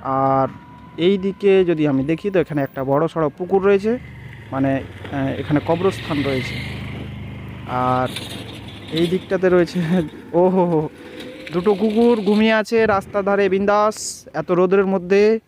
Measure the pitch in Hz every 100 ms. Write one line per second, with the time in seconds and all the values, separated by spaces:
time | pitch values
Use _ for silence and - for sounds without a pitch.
0 | 131 135 135 135 135 - - - - -
1 | 170 202 196 185 202 190 180 165 147 135
2 | 135 160 208 190 151 147 139 - 131 139
3 | 160 165 151 - 180 196 196 202 214 247
4 | - - - - - 135 135 135 - -
5 | - 143 135 131 131 147 - 170 190 185
6 | - 147 139 131 123 - - - - -
7 | - - - - - - - 127 127 127
8 | 127 - - - - - - - - 156
9 | 170 185 - 190 185 180 170 180 160 185
10 | 151 - - 165 185 185 175 165 156 -
11 | - - - - - 160 180 202 220 214
12 | 233 233 196 208 220 220 208 226 220 196
13 | - 202 196 202 196 190 202 208 214 214
14 | - - - 151 147 180 185 196 190 196
15 | 175 196 208 226